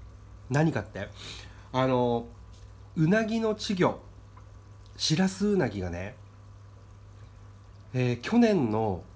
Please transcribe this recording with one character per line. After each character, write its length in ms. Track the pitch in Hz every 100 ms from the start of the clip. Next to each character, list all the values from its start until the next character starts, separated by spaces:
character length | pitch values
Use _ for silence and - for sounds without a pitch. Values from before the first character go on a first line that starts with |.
| - - - - -
何 220 | 135 160
か 80 | 120
っ 60 | 101
て、 240 | 95 104 - - - - - -
あ 120 | 127 131
の、 420 | 127 123 117 117 - - - - - - -
う 100 | 156
な 160 | 214 220
ぎ 160 | 226
の 80 | 220
稚 260 | 208 - 185
魚、 240 | 139 - - - - - - - - - - -
シ 220 | - 156
ラ 100 | 185
ス 200 | 190 208
ウ 100 | 196
ナ 120 | 123
ギ 120 | 101
が 80 | 90
ね、 260 | 87 98 - - - - - - - - - - - - - - - - - - 127
え 180 | 123
ー、 80 | 117
去 160 | - 240
年 320 | 233 196 117
の 340 | 110 110 87 -